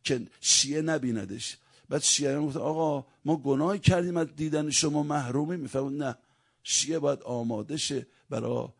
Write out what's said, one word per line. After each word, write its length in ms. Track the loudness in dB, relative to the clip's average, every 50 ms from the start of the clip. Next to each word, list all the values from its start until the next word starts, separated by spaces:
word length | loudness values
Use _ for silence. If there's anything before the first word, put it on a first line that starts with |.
| _
که 240 | 0 -2 -2 -2 -8 _ -4
شیعه 400 | 2 2 4 4 2 2 0 -2
نبیندش. 760 | 0 0 0 0 0 0 -2 -2 -4 -6 -8 -8 -8 -10 -12 -14 _ _ _ -20 _ -4
بعد 120 | -2 0
شیعه 340 | 2 2 2 4 2 2 2
هم 100 | 0 0
گفت: 120 | -2 -2
"آقا، 480 | -2 -2 -2 0 2 2 0 0 -2 -4 _ _ _ _
ما 120 | 0 0
گناهی 420 | 2 2 2 2 4 4 2 0 4
کردیم، 380 | 6 6 6 6 2 0 0
از 100 | 0 -2 -2 -2
دیدن 340 | -4 -2 0 0 0 0 2
شما 340 | 0 2 2 2 2 0 0
محرومی." 540 | 0 0 -2 -2 0 -2 -2 0 -2 -4
می‌فرمود: 460 | -6 -6 -4 -2 -2 -2 -2 -4 -4 -4
"نه، 120 | -4 -6 -8 _ _ _ _ _ _ _ _ _
شیعه 360 | -2 0 0 0 0 -2 0
باید 220 | 2 0 0 0
آماده 560 | -4 -6 -4 -2 -2 -2 -4 -4 -4 -6 -6
شه 300 | -4 -4 -4 -4 -6 -6 _ _ _ _ _
برای 380 | -6 -4 -2 -2 -2 -2 -4 -6 -10